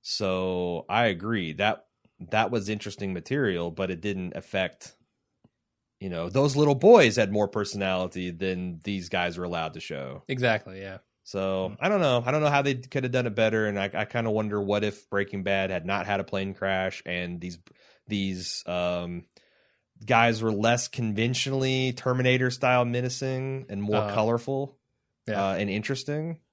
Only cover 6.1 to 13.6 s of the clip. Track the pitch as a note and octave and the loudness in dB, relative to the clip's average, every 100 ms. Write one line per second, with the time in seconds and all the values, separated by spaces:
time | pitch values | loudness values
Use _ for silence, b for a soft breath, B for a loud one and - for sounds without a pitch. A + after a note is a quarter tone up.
6.1 | E2+ F2 A2 C#3+ C3+ D3 C#3 G3 A#3 B2+ | -6 -2 0 2 4 4 6 10 10 10
7.1 | A2 G#2 G#2 G2+ A2 G2+ G#2 F#2+ F#2 F#2 | 6 2 2 0 0 -4 -2 0 0 -2
8.1 | F#2 F2+ E2 F#2+ F2+ F2+ E2+ G#2 G2+ E2+ | -4 -6 -4 -2 -2 -4 -8 -6 -6 -4
9.1 | F#2 F2+ E2+ F2+ E2+ D#2+ D#2+ - D2 C2+ | -2 -2 -4 -6 -4 -6 -8 -10 -10 -10
10.1 | - - C3 A#2+ G#2+ - F#2+ G2 F#2+ _ | -12 -8 -2 0 0 -4 -14 -12 -14 _
11.1 | _ - G2 F#2+ F#2+ F#2+ G#2 E3+ G#3 D3+ | _ -8 -4 -2 -2 -2 -2 0 2 4
12.1 | B2 A#2+ D3+ D3+ C#3+ C#3 B2+ - C#3 B2+ | 2 2 2 4 2 2 -2 -4 -4 0
13.1 | B2+ A#2 G#2 A2 A2 | 0 0 2 2 2